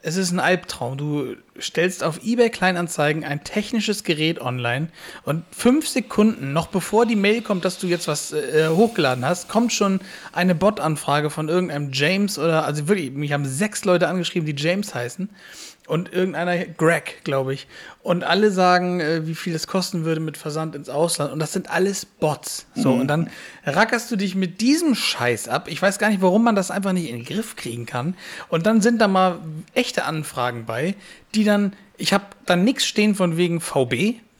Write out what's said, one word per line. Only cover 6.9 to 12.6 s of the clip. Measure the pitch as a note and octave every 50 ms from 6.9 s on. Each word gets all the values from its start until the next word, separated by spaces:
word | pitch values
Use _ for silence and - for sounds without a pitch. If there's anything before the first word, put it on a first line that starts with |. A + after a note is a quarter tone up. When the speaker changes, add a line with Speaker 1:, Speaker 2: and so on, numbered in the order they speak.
| - G#3+ A#3+
Speaker 1:
die | A3 A#3
Mail | G#3 G3 G3+ G#3+ A#3
kommt, | A3 - G#3 F3+ E3
dass | F#3+ F3+ -
du | G3
jetzt | F3+ E3+ E3 E3
was, | - D3+ D3 - -
äh, | D3+ D3+ C#3 B2+ C#3+ D#3 D#3+ D#3
hochgeladen | D#3+ F3 A3+ A3+ A3+ - D#3 C3+ B2+ B2+ -
hast, | D#3+ F3 - - -
kommt | - G#3+ A#3+ A#3 -
schon | - G#3 G3 F#3+ F#3 - - - - - -
eine | - E3 F3+ F#3 F3+
Bot-Anfrage | D3+ F#3+ G#3 G#3+ - C#3 D#3+ D#3 D3 - - C#3+ D3 D3+ D3+
von | D3 - D#3 D#3
irgendeinem | E3 F3+ F#3 F3 D3 D3 D3 C#3
James | C3 C3+ C#3+ D#3 F#3 G3 G#3 G3 -
oder, | - C#3+ E3 E3 D#3+